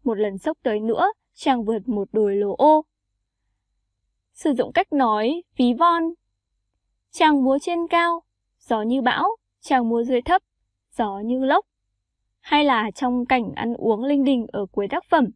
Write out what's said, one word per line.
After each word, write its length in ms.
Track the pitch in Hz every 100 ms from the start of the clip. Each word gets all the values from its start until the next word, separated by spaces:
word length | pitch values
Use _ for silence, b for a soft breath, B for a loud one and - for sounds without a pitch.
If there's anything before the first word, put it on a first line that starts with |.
một 140 | 247 208
lần 200 | 208 190
sốc 200 | 302 -
tới 160 | 254 208
nữa, 260 | 220 - 392 - _
chàng 300 | - 302 254
vượt 260 | 214 226 220
một 180 | 208 196
đồi 240 | 220 208 196
lồ 200 | 202 -
ô." 280 | 294 311 - _ _ _ _ _ _ _ _ _ _ _ _ _ _
Sử 200 | - 311
dụng 180 | 247 -
cách 200 | 339 392
nói 500 | 285 240 214 220 339 - -
ví 160 | 247 240
von: 240 | 349 339 330 339 _ _ _ _ _ _ _ _ _
"Chàng 320 | - 311 285
múa 140 | 262 269
trên 260 | - 349 339
cao, 340 | 339 339 339 - _ _ _
gió 220 | - 220
như 200 | 220 262
bão, 240 | 240 - 392 453 _ _
chàng 280 | - 262 233
múa 140 | 233
dưới 180 | 233 247
thấp, 200 | 254 359 - _ _ _ _ -
gió 220 | 208 196 220
như 200 | 254 262
lốc." 200 | 339 - _ _ _ _ _ _ _
Hay 240 | - 294
là 280 | 294 233 220 -
trong 300 | 254 247 247
cảnh 260 | 254 196 -
ăn 180 | 233
uống 300 | 233 226 214
linh 200 | 269 285
đình 220 | 269 254 220
ở 140 | 208 196
cuối 160 | - 202
tác 180 | 311 -
phẩm: 200 | 330 226